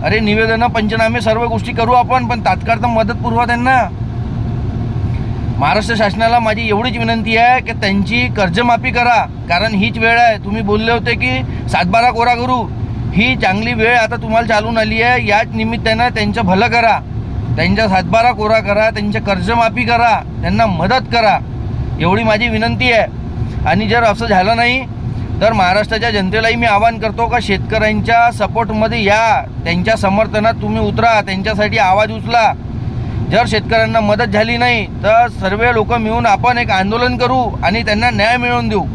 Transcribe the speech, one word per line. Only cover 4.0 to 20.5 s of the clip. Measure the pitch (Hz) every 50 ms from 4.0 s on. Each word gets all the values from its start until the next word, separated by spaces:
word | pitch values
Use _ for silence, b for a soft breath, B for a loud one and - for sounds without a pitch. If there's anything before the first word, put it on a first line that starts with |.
| - - - - - - - - - - - - - - - - - - - - - - - - - - - - - - 117 113
महाराष्ट्र | 135 151 180 214 208 - 233 214
शासनाला | 220 202 - 202 226 226 233 240
माझी | 226 220 214 214 233 220
एवढीच | 208 202 233 254 -
विनंती | 240 226 220 226 226 214 220 220
आहे | 226 233 240 254 254
की | - 233
त्यांची | 226 - 220 196 190 202 196 170 226 240 247 247 -
कर्जमाफी | 214 196 180 165 202 240 233 233 226 - 262
करा, | - 240 240 240 240 214 170 - - - - -
कारण | 170 175 202 226 214
हीच | 190 208 233 233 233
वेळ | 226 226 233 233
आहे. | 240 233 220 196 -
तुम्ही | 196 202 220
बोलले | 208 202 208 214 220 226
होते | 233 233 - 240 233
की | - 247 - 247 - - B B B B -
सातबारा | - 175 180 180 202 226 233 247
कोरा | 233 226 233 240 247
करू, | 233 240 247 254 247 208 139 - - - - - - - - -
ही | 175 226 254 262
चांगली | - 226 190 185 202 226 240
वेळ | 247 220 214 226 247
आता | 240 220 208 233
तुम्हाला | 226 - - 220 226 233
चालून | 208 226 208 208 226 233 226
आली | 220 214 214 220
आहे. | 226 240 247 247 233 208
याच | 202 214 233 233 -
निमित्तानं | 220 220 220 233 226 - 226 220 220 240 247
त्यांचं | 202 220 208 208 196 226 226
भलं | 180 185 190 220
करा, | 214 220 240 233 226 196 156 - - - - - - - - - - -
त्यांचा | - 160 180 202 208 226 202
सातबारा | 190 185 180 170 202 226 233 247
कोरा | 233 202 214 214 226 220
करा, | 202 202 202 208 220 226
त्यांची | 220 220 208 208 202 220
कर्जमाफी | - 202 196 185 175 202 233 233 233 226 - 240 247
करा, | 214 240 233 233 233 214 175 - - - -
त्यांना | - 170